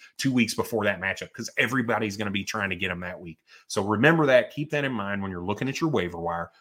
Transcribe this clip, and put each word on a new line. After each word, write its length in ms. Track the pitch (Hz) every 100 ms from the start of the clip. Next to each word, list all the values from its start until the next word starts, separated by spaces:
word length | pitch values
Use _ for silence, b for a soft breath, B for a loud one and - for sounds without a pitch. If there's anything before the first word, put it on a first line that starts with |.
| B -
two 140 | 139
weeks 220 | 127 110
before 300 | - 110 117
that 160 | 104 92
matchup 320 | 95 95 90
'cause 160 | - 113 -
everybody's 600 | 127 131 117 110 110 98
gonna 160 | 104
be 100 | 101
trying 260 | 95 110 98
to 80 | 90
get 140 | 92
'em 100 | 90
that 180 | 90 90
week. 200 | 90 80 B B -
So 140 | -
remember 440 | 101 104 139 165 147
that. 240 | 127 113
Keep 220 | - 147
that 120 | 147
in 80 | 139
mind 300 | 120 101 101
when 80 | 98
you're 140 | 92
looking 240 | 90 104 127
at 120 | 139
your 80 | 165
waiver 300 | 123 87 82
wire. 320 | 85 85 85 b